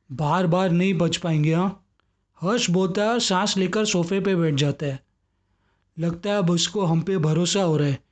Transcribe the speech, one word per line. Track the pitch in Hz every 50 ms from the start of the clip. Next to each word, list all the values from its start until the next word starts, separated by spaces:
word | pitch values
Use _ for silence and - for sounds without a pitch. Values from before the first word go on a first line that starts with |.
| _ -
"बार | 135 123 156 147 156 185 190 170
बार | 165 180 190 185
नहीं | 170 170 180 196 196
बच | 160 175 165 170 -
पाएंगे, | - 170 160 151 151 156 160
हाँ?" | 170 185 202 185 - _ _ _ _ _ _ _ _ _ _ _ _
हर्ष | 156 185 220 247 240 -
बोलता | 170 185 185 185 185 208 208
है | 220
और | 240 240
सांस | 233 - 190 180 202 202 - 190
लेकर | 185 175 180 214 214
सोफे | 208 190 180 170 170 196 196
पे | 185 196 190
बैठ | 170 170 160 147
जाता | 135 147 143 139 - 151
है। | 143 135 135 - _ _ _ _ _ _ _ _ _ _ _ _ _ _ _ _ _ _ -
"लगता | 160 170 165 170 - 202
है | 202 208
अब | 185 170
उसको | 175 170 - - - 214 190
हम | 165 165 165
पे | 165 190 190 185
भरोसा | 151 156 156 165 175 170 175 196 196
हो | 170 156 147
रहा | 147 143
है | 135 - - _